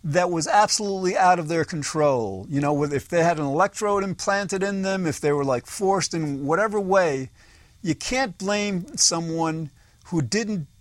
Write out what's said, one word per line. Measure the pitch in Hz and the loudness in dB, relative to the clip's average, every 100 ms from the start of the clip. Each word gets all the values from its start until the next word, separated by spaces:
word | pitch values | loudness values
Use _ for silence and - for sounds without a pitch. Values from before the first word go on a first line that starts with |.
that | 156 156 180 | 0 2 2
was | 170 170 | 0 2
absolutely | 208 208 - 208 196 185 190 | 4 4 2 -2 0 0 4
out | 180 175 | 4 4
of | 156 | 2
their | 165 | -2
control. | 151 165 139 156 147 131 107 95 98 | -2 -4 -4 2 2 2 -2 -6 -4
You | 143 | -2
know, | 143 | 0
with, | 147 147 | 0 0
if | 139 - | -2 -2
they | 175 | 2
had | 165 160 | 2 2
an | 143 | -2
electrode | 143 196 - 208 202 | 2 0 0 -2 0
implanted | 196 180 - 196 196 196 | -2 -4 -2 -2 -2 -2
in | 196 196 | -2 -2
them, | 190 190 170 | -2 -2 -2
if | 139 | 0
they | 151 | 0
were, | 143 139 | 0 0
like, | 123 - | -2 -4
forced | - 190 196 - 170 | -2 0 0 0 -4
in | 156 139 | -4 -4
whatever | 139 170 214 208 | -2 0 0 0
way, | 185 190 175 135 131 _ - - - _ | 2 4 4 0 -6 _ -20 -20 -20 _
you | 175 | -4
can't | 151 - 254 262 175 | -4 -2 -2 -2 -4
blame | 190 208 208 185 175 - | -2 -2 0 -4 -6 0
someone | - 170 165 165 160 160 156 _ _ _ - | 2 2 0 0 0 -2 -6 _ _ _ -2
who | 170 | 0
didn't | 123 208 220 202 143 _ | 2 0 0 -4 -6 _